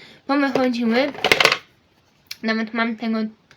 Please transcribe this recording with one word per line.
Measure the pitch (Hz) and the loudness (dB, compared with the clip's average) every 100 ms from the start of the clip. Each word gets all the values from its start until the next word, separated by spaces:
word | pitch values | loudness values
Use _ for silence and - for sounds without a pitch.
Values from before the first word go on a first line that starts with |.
| - - - | -20 -20 -2
powychodziły. | 285 277 254 254 240 233 233 285 - - - - - - _ _ _ _ _ _ - | 0 2 2 0 0 0 2 0 -2 0 4 4 0 -6 _ _ _ _ _ _ -8
Nawet | 226 220 220 | -4 -2 -2
mam | 233 226 220 | -2 -4 -2
tego | 233 220 220 - _ | -4 -2 -4 -8 _